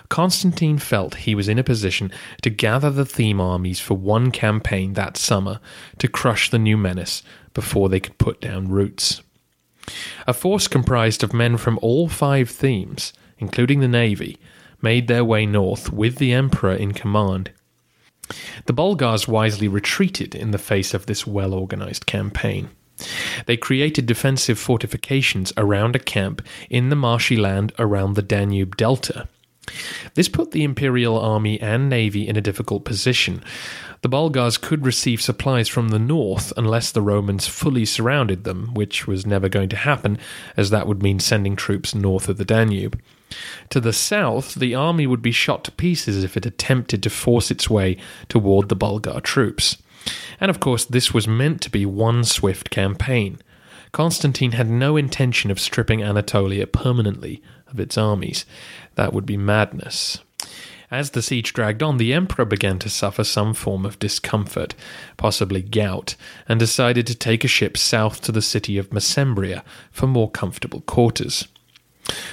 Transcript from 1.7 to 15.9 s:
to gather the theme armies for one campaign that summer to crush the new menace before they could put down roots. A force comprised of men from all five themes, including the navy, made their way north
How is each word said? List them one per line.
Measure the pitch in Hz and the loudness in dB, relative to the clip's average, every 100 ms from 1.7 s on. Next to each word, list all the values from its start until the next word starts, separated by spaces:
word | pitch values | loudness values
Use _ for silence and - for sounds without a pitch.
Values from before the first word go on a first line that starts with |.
| 113 95 - 95 - - - | 0 0 -2 -4 -8 -16 -6
to | 120 | -4
gather | 104 110 123 143 | 0 2 2 2
the | 139 135 | 2 0
theme | - 110 101 | 0 2 2
armies | 90 90 90 90 | 0 0 -2 -4
for | - 95 | -2 -2
one | 95 110 127 | 2 2 2
campaign | - 110 107 - 98 95 | 2 0 0 0 -2 -2
that | 101 95 - | -2 -4 -4
summer | - 104 98 - - - - - | 0 0 0 -6 -12 -20 -18 -4
to | 127 | -4
crush | - 127 107 - | 0 0 2 2
the | 117 | 2
new | 107 107 | 4 4
menace | 95 90 85 - - - - - | 2 -2 -6 -8 -12 -20 -10 -8
before | - 98 98 | -2 2 4
they | 95 | 2
could | - - | 0 -2
put | - - | -2 -2
down | - 95 95 | -6 -6 0
roots. | 98 101 - - - - _ _ _ _ _ - - - - - | 0 0 -2 -4 -4 -10 _ _ _ _ _ -16 -12 -12 -6 -4
A | |
force | 123 180 202 - | -2 0 0 2
comprised | 139 - 123 113 107 | 0 2 4 2 2
of | 104 | 0
men | 117 120 117 | 2 2 2
from | - 113 | 0 0
all | 117 135 170 | 2 2 0
five | - 143 139 120 | 0 2 2 0
themes, | - 135 107 90 - - - _ - | 0 0 0 -4 -8 -10 -12 _ -10
including | 104 - 127 143 | -4 2 2 4
the | 127 | 4
navy, | 120 113 95 82 - - - - _ | 4 2 0 -6 -12 -20 -20 -20 _
made | 113 120 117 | 2 2 4
their | 120 117 | 2 4
way | 110 107 | 2 4
north | 104 92 104 - | 2 2 0 -4